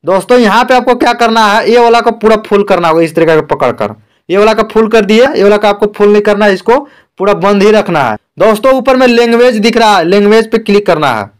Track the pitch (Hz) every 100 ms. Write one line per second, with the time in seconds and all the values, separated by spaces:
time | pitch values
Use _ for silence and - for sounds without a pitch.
0 | 147 185 - 247 226 208 247 254 247 247
1 | 254 240 233 226 214 208 202 233 233 233
2 | 233 220 214 214 214 202 202 185 170 160
3 | 165 170 165 160 156 143 135 117 104 110
4 | _ _ _ 185 214 220 220 214 220 226
5 | 202 220 262 302 196 208 208 202 208 208
6 | 208 208 214 208 208 190 - 254 294 _
7 | _ _ 196 190 190 202 196 214 190 165
8 | 127 107 _ - 196 214 262 262 269 254
9 | 262 233 233 233 247 220 214 226 220 202
10 | 165 202 202 220 220 233 226 202 202 160
11 | 147 113 101 _